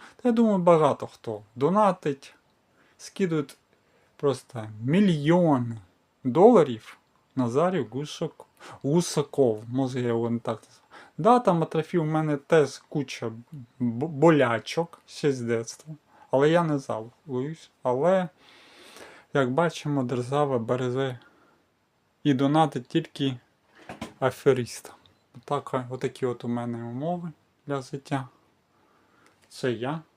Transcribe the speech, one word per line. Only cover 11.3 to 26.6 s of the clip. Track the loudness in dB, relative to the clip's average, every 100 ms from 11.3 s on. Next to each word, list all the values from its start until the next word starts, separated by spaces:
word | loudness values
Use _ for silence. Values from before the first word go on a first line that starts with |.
| 4
там, | 4 2
Матрофі, | 0 -4 -2 -2
у | 0
мене | -2 -2 -2
теж | 2 4 4 -2
куча | -8 -6 -6 -8 -10
б-, | -10 -16 -18 -16 -4
болячок | -4 -2 -4 2 4 6 2 0 -4 -6 -6 -8 _
ще | -4 -2
з | -2
дитинства. | -2 -4 -6 -14 -18 -20 _ _ -2
Але | 2 4
я | 4
не | 2 -2
жалуюсь. | -4 -8 -10 -18 -10 -8 -6 -10 -18 _
Але, | -2 0 2 2 -2 _ _ -20 -20 -20 -20 -20 -20 -20 _
як | 0 0
бачимо, | 0 0 -2 -4 -2
держава | -2 -4 -2 -2 0 -2
береже | -2 -2 -2 -4 -4 -8 -16 _ _ _ _ _ _ _ _ _
і | 0
донатить | 2 2 2 2 -2 -4
тільки | -4 -4 -4 -4 -6 _ _ _ _ -20 -16 -16 -2
аферистам. | -2 0 2 2 0 -10 -18 -20 _ _ _ -16
Отака, | -6 -6 -4 -6 -6
отакі | -6 -8 -4 -6
от | -6
у | -6
мене | -6